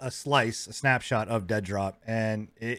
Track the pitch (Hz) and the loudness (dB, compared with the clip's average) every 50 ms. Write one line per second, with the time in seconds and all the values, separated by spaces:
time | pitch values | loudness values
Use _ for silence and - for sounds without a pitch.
0 | 135 127 - - - 143 143 135 117 113 104 - - 98 - - - 135 127 117 | -8 -8 -8 -8 0 4 4 4 4 4 0 -4 -10 -10 -10 0 2 2 2 2
1 | - - 131 110 110 101 117 113 95 87 110 107 98 92 101 98 98 95 - - | 2 0 0 0 0 0 0 -2 0 0 0 0 0 0 0 0 0 -2 -2 -6
2 | _ 110 113 113 110 110 110 107 107 - _ _ 113 117 120 | _ -4 -2 0 0 0 0 -2 -4 -10 _ _ -6 -6 -4